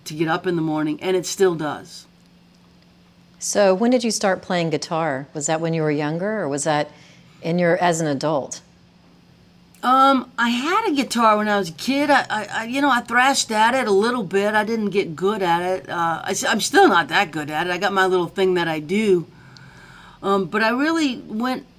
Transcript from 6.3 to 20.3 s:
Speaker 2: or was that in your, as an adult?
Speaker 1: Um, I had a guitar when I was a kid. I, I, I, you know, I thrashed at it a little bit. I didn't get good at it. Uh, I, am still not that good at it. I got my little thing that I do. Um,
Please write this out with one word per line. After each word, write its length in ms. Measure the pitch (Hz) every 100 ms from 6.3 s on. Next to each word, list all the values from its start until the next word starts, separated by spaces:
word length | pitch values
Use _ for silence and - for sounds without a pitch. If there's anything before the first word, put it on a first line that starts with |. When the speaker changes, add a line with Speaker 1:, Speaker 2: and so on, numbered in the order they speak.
| 220
Speaker 2:
or 80 | 147
was 160 | 143
that 260 | 160 147 147 - - - - -
in 160 | 160 175
your, 180 | 170 175
as 240 | 175 165
an 80 | 156
adult? 540 | 135 151 147 123 - - _ _ _ _ _ _ _ _ _ _ _
Speaker 1:
Um, 520 | 247 262 269 269 - -
I 120 | 233
had 400 | 240 294 415 440
a 40 |
guitar 440 | 277 240 226 220 208
when 100 | 214
I 100 | 202
was 120 | 170
a 40 |
kid. 380 | - 233 277 294
I, 160 | 262 -
I, 200 | 214 -
I, 140 | 208
you 160 | 226 269
know, 100 | 285
I 100 | 240
thrashed 520 | 247 240 262 269 -
at 220 | 214 233 262
it 100 | 220
a 60 |
little 320 | 196 226 247
bit. 280 | 175 196 208
I 120 | 214
didn't 260 | 214 226 202
get 240 | 190 170
good 260 | 147 190 214
at 220 | 175 170
it. 260 | 180 190 -
Uh, 320 | 175 165 160
I, 100 | - 196 -
am 120 | 233
still 280 | - 392 359
not 180 | 175 143
that 220 | 175 180
good 180 | 151 147
at 200 | 151 175
it. 20 |
I 80 | 175
got 140 | 196
my 140 | 190 190
little 200 | 185 170
thing 280 | 196 185
that 120 | 180 165
I 140 | 156
do. 480 | 151 208 214 175 160 - - - - - - - - -
Um, 260 | 196